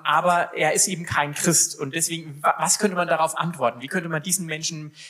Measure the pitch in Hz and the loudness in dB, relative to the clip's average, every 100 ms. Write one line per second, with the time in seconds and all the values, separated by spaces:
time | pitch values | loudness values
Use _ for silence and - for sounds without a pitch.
0 | - 156 175 175 - - 156 - - 170 | 2 4 6 4 2 0 2 2 2 0
1 | 170 - 147 147 180 151 - - 139 165 | -2 0 0 0 2 4 2 -2 -6 -2
2 | 165 165 160 143 165 - 165 - 208 180 | -2 -4 -8 -2 -2 0 0 2 2 2
3 | 170 160 160 - 170 165 120 120 131 185 | 2 2 2 0 -4 0 0 0 -4 -4
4 | 170 156 185 185 160 156 160 156 151 - | -2 -4 -2 -2 -2 -6 -6 -8 -10 -16
5 | - | -20